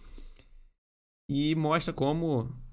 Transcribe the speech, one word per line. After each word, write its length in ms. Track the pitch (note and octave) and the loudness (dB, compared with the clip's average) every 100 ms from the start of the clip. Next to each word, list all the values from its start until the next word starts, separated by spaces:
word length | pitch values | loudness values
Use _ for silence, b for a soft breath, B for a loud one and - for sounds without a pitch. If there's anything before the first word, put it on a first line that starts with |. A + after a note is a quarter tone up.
| B B B B B B - _ _ _ _ _ - | B B B B B B -20 _ _ _ _ _ -2
E 240 | C#3+ D3+ | 0 2
mostra 400 | D#3+ D3+ E3 - | 2 4 2 2
como, 580 | A2 C3+ D#3+ E3 C3 B2 - - | 0 0 2 2 0 0 -6 -14